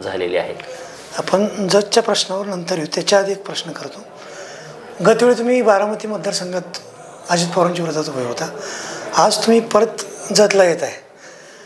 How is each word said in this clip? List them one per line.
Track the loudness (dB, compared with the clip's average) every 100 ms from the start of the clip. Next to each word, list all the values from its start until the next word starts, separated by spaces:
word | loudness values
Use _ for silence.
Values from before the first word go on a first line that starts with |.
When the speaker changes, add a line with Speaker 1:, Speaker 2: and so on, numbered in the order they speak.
Speaker 1:
झालेली | -8 -4 -2 -2
आहे. | -4 -8 -14 -16 -16 -18 -10 -8
Speaker 2:
आपण | 0 2 0
जतच्या | -2 2 2 4 2
प्रश्नावर | 2 0 -2 -6 -6
नंतर | -8 -4 -4
येऊ, | -4
त्याच्या | -4 2 2
आधी | 2
एक | -4 -8
प्रश्न | -10 -10
करतो. | -12 -12 -14 -18 -18 -18 -16 -16 -16 -16 -18 -16 0
गतवेळी | 4 6 4 4
तुम्ही | 2 2
बारामती | 4 4 2 -2 -6
मतदारसंघात | -6 -4 -4 -4 -6 -8 -12 -16 -20 -20 -16 -2
अजित | 0 2 2
पवारांच्या | 2 0
विरोधात | -2 -2 -4
उभे | -4 -4
होता, | -4 -8 -8 -10 -10 -10 -10 -2 4
आज | 4 4 4
तुम्ही | 4
परत | 4 4 2 0 -10 -12 0
जतला | 4 6 6
येत | 4 4
आहे. | -4 -8 -18 -20 -20 -20 -20 -20